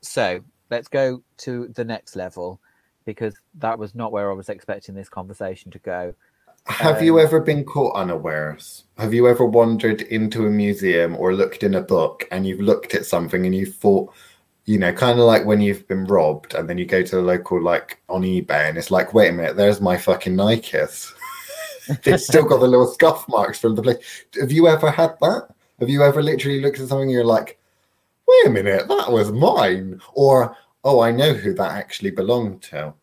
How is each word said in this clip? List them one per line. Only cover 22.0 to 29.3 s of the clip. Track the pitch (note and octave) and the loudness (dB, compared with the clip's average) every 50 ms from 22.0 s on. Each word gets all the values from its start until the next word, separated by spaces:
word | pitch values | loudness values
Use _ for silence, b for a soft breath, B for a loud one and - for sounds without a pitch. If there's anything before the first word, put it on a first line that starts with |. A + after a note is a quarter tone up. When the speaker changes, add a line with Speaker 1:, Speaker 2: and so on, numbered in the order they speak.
| - | 0
Speaker 2:
They've | - C3+ - | 0 0 0
still | - - C3+ D#3 D3+ | 0 2 4 4 4
got | B2+ - B2+ | 4 4 4
the | B2+ B2+ | 4 4
little | B2+ B2 B2+ | 6 6 4
scuff | B2 - - E3 D#3+ D#3+ - - - | 4 2 2 4 4 4 2 -6 -4
marks | B2+ G#2+ G2+ - A2 - | -2 0 0 -2 -4 -2
from | - A2+ A2 | -2 -2 -2
the | G#2 A2 | 0 0
place. | B2+ A#2+ - - - - - - _ - - | -2 -2 -2 -6 -20 -20 -20 -20 _ -8 -6
Have | C#3 C3 C#3+ | -4 -2 2
you | D#3 E3 E3+ | 4 6 6
ever | D#3+ D#3 E3 D#3 | 6 4 2 0
had | D3 - E3 E3 E3 - - | 2 2 0 0 0 0 0
that? | D#3+ E3+ D#3 - - - _ _ _ _ _ | 0 0 -2 -6 -12 -20 _ _ _ _ _
Have | A#2+ A#2+ | -4 -2
you | C#3 C#3+ D3 | 2 4 4
ever | C#3+ C#3 D3+ C#3+ | 4 4 2 0
literally | D3+ D#3 C3 C3+ C#3 C#3+ C#3 | 0 -2 -2 -2 -2 -4 0
looked | C3+ C#3 C#3 C3+ | -2 -2 -2 -4
at | C3+ B2+ | -6 -4
something | C#3 C3+ C3+ | -4 -2 0
and | C3+ C3 | 0 2
you're | B2 A#2 | 2 2
like, | A#2 A2+ A2+ A2 - - _ _ _ _ _ _ _ _ _ _ _ _ _ _ | 4 2 2 0 -4 -16 _ _ _ _ _ _ _ _ _ _ _ _ _ _
"Wait | - B4+ B4+ A#4+ | 6 6 8 8
a | - | 6
minute, | A#2+ G2+ F#2+ G2+ G2 - - - | 4 2 0 0 0 0 0 0
that | G4+ G4+ - - | -2 -2 0 0
was | B2 A2+ G#2 G#2 | 2 0 2 0